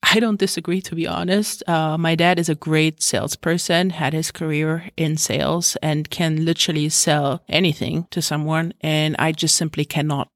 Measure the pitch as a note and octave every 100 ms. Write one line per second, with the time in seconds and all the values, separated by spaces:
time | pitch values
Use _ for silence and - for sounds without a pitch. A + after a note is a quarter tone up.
0 | - G#3+ A#3 G#3 F#3+ - E3 F#3 - E3
1 | E3 - F3 G3 G#3 - - E3 D#3+ D#3
2 | E3 E3 E3+ F3+ E3 D#3 - D#3 D#3 D3+
3 | - A2+ G2+ - - E3+ - E3+ F#3 E3
4 | C#3+ D#3+ D#3+ - D#3+ D3+ D#3 D#3+ F3 -
5 | D#3+ D#3 - - - E3+ E3+ - D#3 D3+
6 | D3+ - E3+ D#3 E3 E3 - D#3 D3+ -
7 | - D3+ C#3+ C3 - - F#3 D3 - -
8 | F3 - D#3+ D3+ D3+ D#3+ E3 - D#3 D#3
9 | D3+ E3 D#3+ D#3+ D#3+ - E3 D3+ D3 -
10 | D3+ C#3+ -